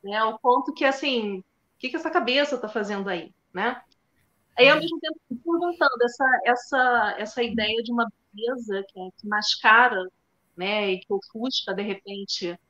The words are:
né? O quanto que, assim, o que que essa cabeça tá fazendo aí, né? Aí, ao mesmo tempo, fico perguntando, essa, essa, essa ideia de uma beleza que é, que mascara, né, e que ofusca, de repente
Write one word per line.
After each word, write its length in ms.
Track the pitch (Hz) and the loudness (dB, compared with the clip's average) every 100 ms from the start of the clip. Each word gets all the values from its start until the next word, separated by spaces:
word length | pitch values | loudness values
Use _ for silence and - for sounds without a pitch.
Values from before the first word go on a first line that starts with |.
né? 200 | 196 214 220 | -2 0 0
O 140 | 226 | 2
quanto 340 | 247 254 285 | 2 4 0
que, 120 | - 269 | 0 2
assim, 540 | 269 294 247 208 190 | 2 -2 -2 -2 -8
o 60 | - _ _ _ | -12 _ _ _
que 100 | 254 | -8
que 60 | 320 | -6
essa 140 | 320 | -2
cabeça 460 | 330 233 262 294 247 | -2 2 0 0 -2
tá 100 | 214 | -4
fazendo 400 | 226 202 202 196 | -4 -4 -4 -4
aí, 240 | 175 156 _ _ | -6 -8 _ _
né? 280 | 180 226 262 _ _ _ _ _ _ _ - | -4 -4 -4 _ _ _ _ _ _ _ 6
Aí, 120 | 269 | 6
ao 100 | 311 | 8
mesmo 200 | 330 330 | 2 -6
tempo, 200 | 311 311 _ | -10 -12 _
fico 140 | 240 339 | -10 -2
perguntando, 520 | 339 349 339 285 233 | -2 -2 0 0 2
essa, 220 | 240 - 262 247 226 | -2 2 2 2 2
essa, 720 | 247 - 269 254 240 208 - | 0 0 0 2 2 0 -4
essa 240 | 214 - | -8 -4
ideia 400 | 240 220 214 226 | -2 -2 -2 -2
de 80 | 233 | -2
uma 160 | 240 233 _ _ | -2 -2 _ _
beleza 500 | 208 233 254 214 196 196 | -8 -6 -6 -6 -6 -6
que 100 | 190 | -14
é, 100 | 185 _ | -16 _
que 100 | 208 | -4
mascara, 800 | 208 208 - 226 220 247 202 185 _ _ _ _ - | -2 -2 2 6 8 6 2 -6 _ _ _ _ -8
né, 360 | 190 214 202 | -4 -2 -2
e 60 | 185 | -4
que 100 | - | -4
ofusca, 600 | 202 - 220 254 - - | -6 -6 -8 -4 -4 -4
de 80 | 190 | -4
repente 760 | 208 196 202 196 196 - 180 175 | -4 -8 -10 -12 -8 -6 -6 -10